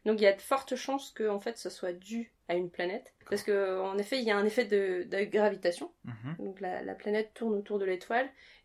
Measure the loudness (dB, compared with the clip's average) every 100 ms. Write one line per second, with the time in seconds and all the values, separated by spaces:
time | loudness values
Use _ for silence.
0 | 0 6 6 6 2 0 0 -6 -2 -4
1 | -6 -4 -2 0 -4 -6 -8 -6 -6 -6
2 | -6 -8 -8 _ -2 -2 -2 -4 -4 -4
3 | -10 _ -4 -4 0 2 2 0 -2 -2
4 | -2 0 2 4 4 2 2 2 2 0
5 | -2 -2 0 4 4 4 -2 -2 -8 _
6 | -14 -10 -8 -8 -8 -8 -6 -6 -6 -8
7 | -2 0 -2 -4 -2 -2 0 -2 0 -2
8 | 0 0 0 -6 -20 -12